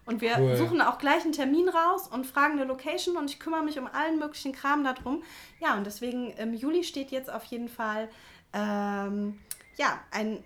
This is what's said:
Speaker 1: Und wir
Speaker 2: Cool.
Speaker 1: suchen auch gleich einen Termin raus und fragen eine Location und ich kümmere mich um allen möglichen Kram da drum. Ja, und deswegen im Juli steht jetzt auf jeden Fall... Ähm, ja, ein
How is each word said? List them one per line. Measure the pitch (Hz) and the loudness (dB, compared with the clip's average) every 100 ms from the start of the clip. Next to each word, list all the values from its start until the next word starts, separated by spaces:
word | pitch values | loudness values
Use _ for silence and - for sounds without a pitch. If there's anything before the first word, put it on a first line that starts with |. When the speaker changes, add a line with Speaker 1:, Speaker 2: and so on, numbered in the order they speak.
| - | -6
Speaker 1:
Und | 233 | -2
wir | 233 240 | 2 4
Speaker 2:
Cool. | 262 247 | 4 4
Speaker 1:
suchen | 330 339 | 4 4
auch | - - | 4 4
gleich | 277 330 | 4 4
einen | 330 | 2
Termin | 294 269 311 359 | 0 2 4 4
raus | 330 339 381 - | 4 4 2 0
und | 247 262 | -6 -2
fragen | 277 294 | 2 4
eine | 294 262 | 2 -2
Location | 262 302 359 359 349 | -4 -4 -4 -2 -2
und | 285 | -2
ich | - | -6
kümmere | 320 320 | -4 -2
mich | 302 285 | -2 -4
um | 254 | -6
allen | 269 320 320 | -2 0 0
möglichen | 302 - 277 | -2 -6 -8
Kram | 269 277 294 | -2 2 2
da | 277 | 2
drum. | 262 247 311 - - - - | -2 -2 -4 -6 -16 -20 -4
Ja, | 311 220 | 0 0
und | 202 | 0
deswegen | - 247 247 240 | -4 -4 -4 -4
im | - 220 226 | -4 -4 -2
Juli | 269 339 | 0 2
steht | - 277 269 | 0 -4 -4
jetzt | 262 262 | -6 -6
auf | 226 | -8
jeden | - 240 240 | -8 -8 -8
Fall... | - 220 214 220 - - - _ | -4 -4 -2 -6 -10 -20 -20 _
Ähm, | 208 208 202 202 202 202 202 208 208 - - - - | -2 0 0 0 -2 -2 -2 -4 -6 -12 -16 -12 0
ja, | 262 139 - | 0 0 -4
ein | 208 214 214 | -2 -2 -4